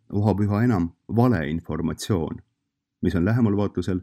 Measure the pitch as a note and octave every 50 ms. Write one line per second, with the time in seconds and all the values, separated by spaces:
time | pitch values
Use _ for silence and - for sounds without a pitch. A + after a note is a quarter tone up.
0 | _ - - G2+ G2+ G#2+ F#2 G2 G#2 G2 G2+ G#2 A#2+ B2 A2+ F#2 F2 E2+ - _
1 | _ - G2 A2+ A#2+ B2+ A#2 E2+ D2+ C#2 D#2+ E2+ - - D#2 D#2 D#2 D#2+ D#2 -
2 | - - A2 F2 D#2 - - - - _ _ _ _ _ _ _ _ _ _ -
3 | - F2+ - E2+ E2+ G2+ A#2 B2 A#2 G#2 G2+ G2+ G#2 F#2+ - F#2+ F2 - F#2 F#2